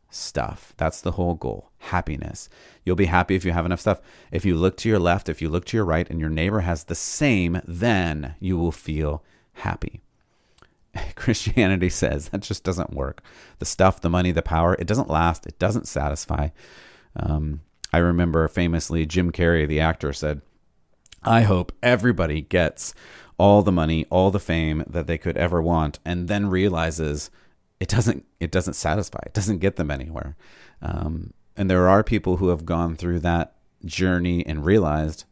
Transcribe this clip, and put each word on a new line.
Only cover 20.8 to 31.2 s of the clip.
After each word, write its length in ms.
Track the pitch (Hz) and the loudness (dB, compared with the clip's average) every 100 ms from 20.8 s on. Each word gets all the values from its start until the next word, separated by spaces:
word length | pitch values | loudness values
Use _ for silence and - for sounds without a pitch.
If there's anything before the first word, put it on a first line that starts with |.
| _ _ _ - | _ _ _ -8
"I 200 | - 113 | 2 4
hope 320 | 110 95 85 - | 6 4 0 -2
everybody 580 | 123 123 117 90 85 78 | 0 2 2 2 0 -2
gets 540 | 76 90 80 - - - - - - - | 0 2 2 -2 -10 -12 -20 -20 -12 2
all 240 | 101 101 | 6 8
the 100 | 98 | 6
money, 320 | 90 80 80 - | 4 2 0 0
all 220 | 90 95 | 2 4
the 80 | 98 | 2
fame 460 | - 82 80 78 - | 0 0 0 -2 -4
that 180 | 85 76 | -6 -4
they 120 | 82 | -4
could 200 | 90 80 | -4 -2
ever 240 | 87 85 | 0 2
want, 380 | 82 82 78 - - | 2 2 0 -4 -6
and 240 | 87 87 | -6 -2
then 180 | 101 101 | -2 0
realizes 800 | 92 101 85 80 80 78 73 - - _ _ _ _ | 2 2 2 -2 -2 -4 -4 -8 -16 _ _ _ _
it 100 | - | -2
doesn't, 360 | - 123 - - _ | 0 2 0 -6 _
it 100 | 82 | -2
doesn't 240 | 92 90 | -2 -2
satisfy. 460 | - 80 90 101 - - | -4 -2 -2 -2 -8 -6
It 80 | |
doesn't 260 | 104 98 98 | -4 -2 0
get 160 | 95 - | 0 -2
them 160 | 78 | -4
anywhere." 440 | 69 69 80 71 73 - - - - | -4 -8 -10 -10 -12 -20 -20 -20 -12
Um, 520 | - - 78 82 | -6 -4 -4 -6